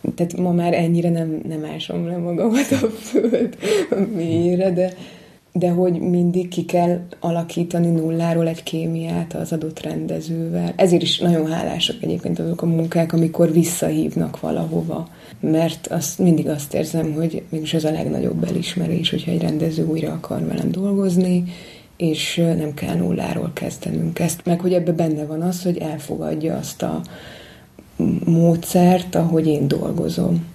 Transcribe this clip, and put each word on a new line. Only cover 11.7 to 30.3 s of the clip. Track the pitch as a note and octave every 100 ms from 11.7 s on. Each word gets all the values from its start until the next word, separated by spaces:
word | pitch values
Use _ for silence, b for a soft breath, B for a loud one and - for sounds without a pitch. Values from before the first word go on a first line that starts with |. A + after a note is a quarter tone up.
| - - -
egyébként | D#3+ E3+ F3 E3+
azok | E3 E3+
a | D#3+
munkák, | E3 E3 E3+ E3
amikor | E3 D#3+ E3 E3+
visszahívnak | D#3+ D#3+ - D#3+ D#3 D#3 D#3+ D#3+ -
valahova. | D#3+ D#3 E3 E3 E3 D#3+ E3+ B B -
Mert | D3 D#3+ E3 E3 -
azt, | F3 C#3 -
mindig | F3+ D#3+ C#3+
azt | D3 C#3+
érzem, | - D3+ E3 D#3
hogy | D3+ E3 - -
mégis | D#3+ D#3
ez | E3
a | D#3
legnagyobb | D3+ - D#3 B1 D#3+
elismerés, | F3 F3 E3+ F3+ E3 E3+ E3
hogyha | F3 E3
egy | E3+
rendező | E3+ D#3 D#3+ D#3+ D#3+
újra | D#3+ D#3
akar | D#3+ - - E3
velem | - -
dolgozni, | F3 G3 G3 F#3+ F3 F3+ F3+ F3+ F3 B B B -
és, | E3+ D#3 - -
ö, | E3+ E3
nem | D3+
kell | C#3 - E3+
nulláról | F3 - - - -
kezdenünk | - - - - D#3+ E3 E3+
ezt. | E3+ - -
Meg | E3+
hogy | F3+
ebbe | F3+ E3
benne | E3 E3 D3+ D3+
van | D#3
az, | F3 F3
hogy | F3+ F3
elfogadja | D#3+ C#3 D3 D#3 D#3 D#3 D#3+ -
azt | - -
a | - - F3 B B B B B B - - - - E3+ E3+
módszert, | E3 E3+ E3+ - F3+ F3+ F3+ F3+ F3
ahogy | E3 D#3+ D#3+
én | D3 C#3+
dolgozom. | - - E3+ D#3 F3 F3